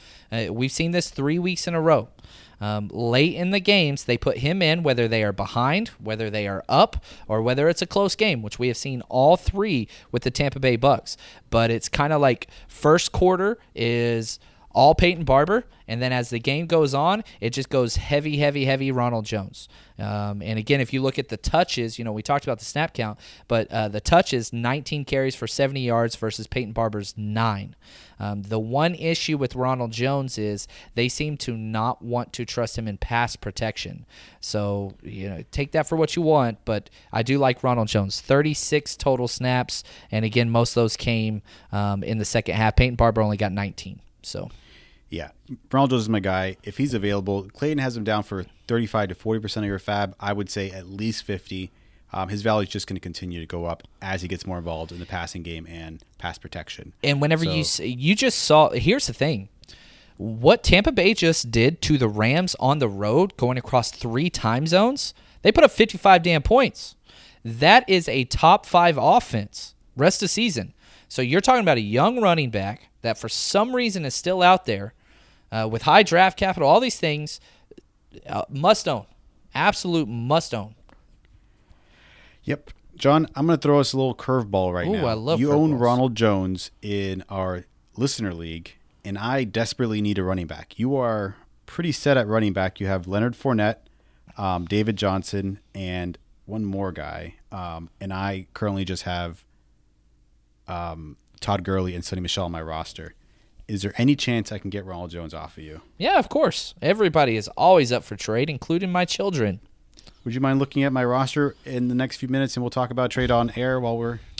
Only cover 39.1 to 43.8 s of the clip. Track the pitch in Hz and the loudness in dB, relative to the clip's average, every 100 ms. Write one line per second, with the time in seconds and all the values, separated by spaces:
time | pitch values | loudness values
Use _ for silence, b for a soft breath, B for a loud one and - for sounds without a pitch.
39.1 | 127 120 - 127 127 123 - B B B | 0 -2 -2 0 0 0 -6 B B B
40.1 | 110 110 117 117 117 117 120 113 - - | -2 0 2 2 2 2 2 0 0 -2
41.1 | 113 110 107 b b b 101 101 98 - | -2 -2 -4 b b b -4 -2 -2 -4
42.1 | 110 104 117 - 92 110 - 127 120 117 | -4 -2 -2 -2 0 2 4 2 4 2
43.1 | 110 107 104 104 98 101 - | 4 0 0 -2 -2 -6 -8